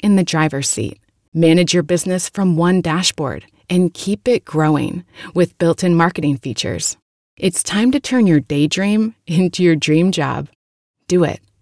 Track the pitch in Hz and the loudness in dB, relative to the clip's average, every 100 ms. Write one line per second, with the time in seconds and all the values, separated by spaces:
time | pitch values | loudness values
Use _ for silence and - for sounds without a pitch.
0 | 208 196 175 160 156 139 139 - - - | 2 2 2 0 0 -2 -4 -4 -6 -10
1 | _ _ _ 160 165 170 175 175 160 175 | _ _ _ 2 4 4 4 0 0 -2
2 | 190 185 - - 190 160 175 185 165 160 | -2 -4 -6 -2 0 2 2 2 0 -2
3 | 180 - 139 73 - _ - 180 175 - | -4 -4 -8 -8 -14 _ -4 0 0 -2
4 | 190 202 - 233 - 151 156 147 117 175 | -6 -4 0 -2 -2 0 2 0 -2 -8
5 | - - - 175 170 _ 170 165 180 170 | -14 -20 -8 -2 -2 _ 0 0 0 2
6 | 170 - 147 135 135 107 - 87 - - | 0 0 -2 -2 -6 -8 -6 -6 -8 -10
7 | _ _ _ _ - - - 208 247 269 | _ _ _ _ -4 -2 -4 0 0 0
8 | - 254 202 151 - 143 147 185 202 214 | 0 2 4 2 2 0 0 0 0 0
9 | 220 - - 165 180 - 180 156 143 156 | -2 -6 -2 0 0 2 2 2 2 2
10 | 185 175 135 123 147 _ _ _ _ _ | 2 0 -4 -6 -10 _ _ _ _ _
11 | - 180 160 - _ _ | -2 0 0 -2 _ _